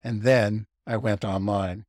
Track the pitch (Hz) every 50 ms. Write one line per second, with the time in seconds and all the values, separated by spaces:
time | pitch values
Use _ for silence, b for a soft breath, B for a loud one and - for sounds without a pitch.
0 | - 120 113 107 107 127 131 123 107 104 107 110 107 _ _ _ _ - 117 110
1 | - 110 104 95 - 104 95 98 98 104 101 98 95 92 90 107 107